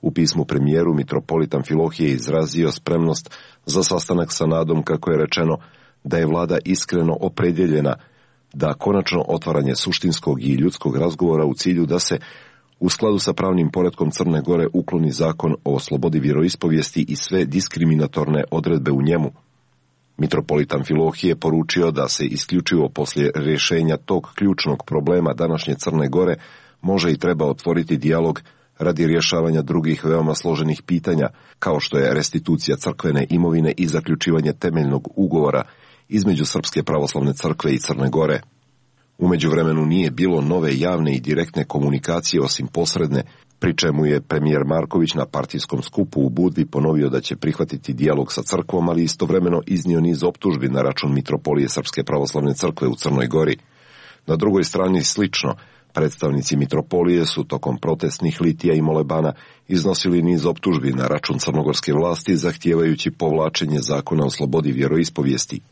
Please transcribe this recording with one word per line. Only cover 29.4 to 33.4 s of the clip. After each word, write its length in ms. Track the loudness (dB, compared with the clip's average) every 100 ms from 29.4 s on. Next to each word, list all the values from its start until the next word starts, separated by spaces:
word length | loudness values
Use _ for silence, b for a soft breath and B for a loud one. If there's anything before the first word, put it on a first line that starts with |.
| 0 0
drugih 420 | 0 -2 0 -2
veoma 300 | 0 0 0
složenih 480 | -2 -2 -2 -2 -4 -2
pitanja, 400 | -2 0 0 -2 b b b
kao 220 | -2 -2
što 180 | 0 0
je 160 | 2
restitucija 600 | 0 -2 -4 -2 -2 0 -4
crkvene 500 | -4 -4 -2 -2 0
imovine 420 | 0